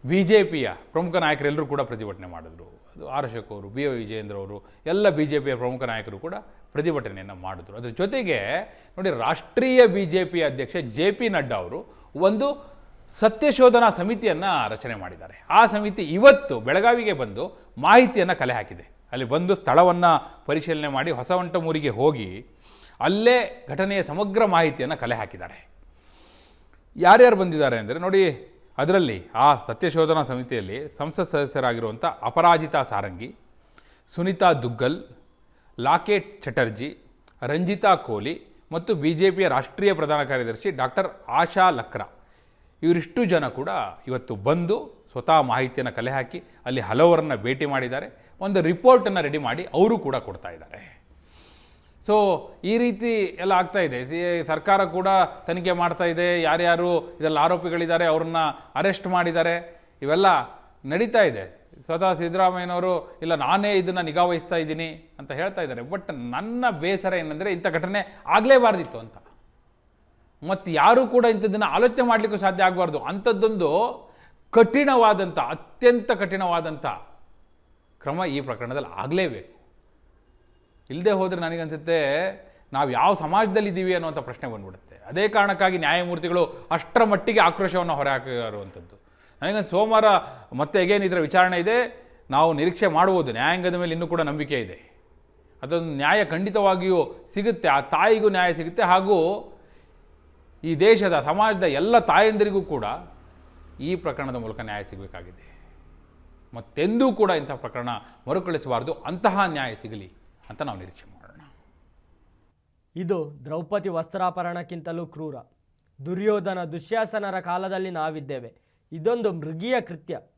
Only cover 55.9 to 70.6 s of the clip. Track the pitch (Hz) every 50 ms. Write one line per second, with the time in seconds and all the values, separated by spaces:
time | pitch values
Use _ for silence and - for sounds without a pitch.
55.9 | 170 - 185 170 165 160 175 175 175 175 160 156 156 165 175 170 170 165 175 175
56.9 | 175 160 - - - - 151 156 156 151 147 165 180 170 156 175 165 170 170 165
57.9 | 170 165 170 165 156 160 165 160 165 165 160 151 143 - - - _ 135 165 196
58.9 | 185 190 196 185 185 180 175 170 160 165 165 170 170 170 170 - - - _ _
59.9 | _ _ 143 139 151 175 196 190 175 143 120 - - - - - _ _ - 135
60.9 | 147 180 233 220 - 226 208 160 127 104 92 95 - - _ _ - - 131 -
61.9 | 160 165 190 190 180 156 170 170 165 185 190 185 180 180 180 180 180 175 180 185
62.9 | 180 165 - - - - - 165 165 151 135 131 170 196 202 208 202 190 180 175
63.9 | 180 185 175 160 151 175 175 180 175 165 160 - 180 170 160 156 156 156 165 160
64.9 | 156 165 - _ _ - 139 135 139 135 175 202 196 190 170 139 127 117 120 143
65.9 | 175 202 190 - 165 131 120 120 120 139 190 220 233 240 254 240 208 151 151 180
66.9 | 196 190 190 190 185 180 165 156 151 156 190 208 190 175 175 190 156 165 160 180
67.9 | 196 202 - - - - - - 160 208 220 254 269 254 240 226 208 180 160 123
68.9 | - 117 113 110 - 101 _ - _ _ _ _ _ _ _ _ _ _ _ _
69.9 | _ _ _ _ _ _ _ _ _ _ - 165 190 190